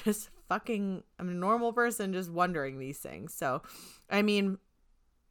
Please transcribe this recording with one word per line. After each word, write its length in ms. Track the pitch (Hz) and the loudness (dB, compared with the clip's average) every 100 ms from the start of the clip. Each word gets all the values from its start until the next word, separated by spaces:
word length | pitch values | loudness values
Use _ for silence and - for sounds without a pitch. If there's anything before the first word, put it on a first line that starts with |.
just 260 | 220 208 - - - 202 | 0 0 -6 -18 -4 -4
fucking, 440 | - 214 196 185 - - | -2 -2 -2 -4 -8 -8
I'm 120 | 180 | -6
a 40 | |
normal 400 | 180 185 233 233 | -2 2 2 2
person 400 | 233 240 233 196 | 2 2 0 -2
just 160 | 185 180 | -2 -4
wondering 480 | 170 180 165 135 135 | 2 2 2 -4 -6
these 220 | 135 143 | -8 -8
things. 340 | - 76 135 | -10 -12 -12
So, 300 | - 147 127 - - - - _ | -4 -2 -2 -4 -16 -18 -20 _
I 140 | 202 | 2
mean, 380 | 208 208 196 190 - _ _ _ _ _ _ | 4 4 4 0 -8 _ _ _ _ _ _